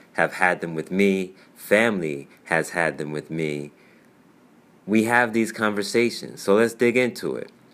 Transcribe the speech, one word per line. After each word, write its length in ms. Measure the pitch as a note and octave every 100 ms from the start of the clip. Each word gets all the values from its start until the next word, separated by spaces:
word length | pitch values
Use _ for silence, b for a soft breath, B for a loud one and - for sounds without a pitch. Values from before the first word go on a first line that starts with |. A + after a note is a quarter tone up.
| b
have 200 | - D#2+
had 280 | - F#2 F2
them 140 | E2+ D#2+
with 160 | D#2
me. 420 | F#2 G2+ F#2+ F#2 B B -
Family 720 | - G#2 A#2 G2+ D#2+ C#2 C#2 b -
has 240 | E2 D#2
had 300 | F2 D#2+ C#2+
them 120 | D2+
with 200 | D2+ -
me. 400 | D#2+ D#2 D2 C#2+ b b b b b _ _ _ _ _ _ -
We 200 | A2 A2
have 280 | A#2+ A#2+
these 180 | A2+ A2
conversations. 880 | - A2 G#2 G2+ A#2 A#2 - A#1 -
So 120 | -
let's 220 | G2+ A#2 A2+
dig 200 | A#2+ A#2+
into 400 | B2 F#2+ D#2+ B1+
it. 160 | - - _